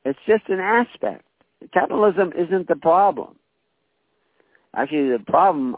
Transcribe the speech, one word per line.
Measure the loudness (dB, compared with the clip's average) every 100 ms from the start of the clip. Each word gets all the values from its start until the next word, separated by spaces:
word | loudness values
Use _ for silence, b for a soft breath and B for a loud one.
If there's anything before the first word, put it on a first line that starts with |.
It's | -8 -6 -2
just | -2 -2
an | -4
aspect. | 0 0 -2 -6 -8 -8 _ _ _ _ -4
Capitalism | -2 0 2 2 2 -2 -2
isn't | -2 -2 -2
the | 0
problem. | 2 4 2 0 -10 _ _ _ _ _ _ _ _ _ _ _ _ _ _
Actually, | -6 -4 -2 0 -2
the | 0
problem | 2 2 2 -4